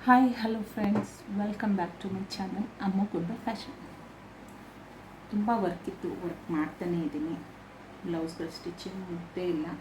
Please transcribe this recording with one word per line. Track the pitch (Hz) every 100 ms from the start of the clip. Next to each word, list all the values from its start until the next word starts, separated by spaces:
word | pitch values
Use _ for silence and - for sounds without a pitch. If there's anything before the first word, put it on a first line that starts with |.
| -
ಹಾಯ್, | 247 262
ಹಲೋ | 233 220 220
ಫ್ರೆಂಡ್ಸ್, | 208 - 202 208 - - - 202
welcome | 208 202 214 196
back | 175 -
to | 196
my | 190 190 -
channel | 190 190 214 -
ಅಮ್ಮು | 196 190
ಗುಡ್ಡ | 202 175 170 233
ಫ್ಯಾಷನ್. | - 214 - - - - - - - - - - - - - - - - -
ತುಂಬ | 208 208 233
ವರ್ಕ್ | 185 175 -
ಇತ್ತು, | - 175
ವರ್ಕ್ | - 175 165 -
ಮಾಡ್ತಾನೇ | 160 156 - 180 175
ಇದ್ದೀನಿ. | 156 151 156 170 - - - - - - 180
ಬ್ಲೌಸ್‌ಗಳ | 170 160 - 165
ಸ್ಟಿಚಿಂಗ್ | - 180 170 190 190 180
ಮುಗ್ದೇ | 170 170 - 180
ಇಲ್ಲ. | 160 156 147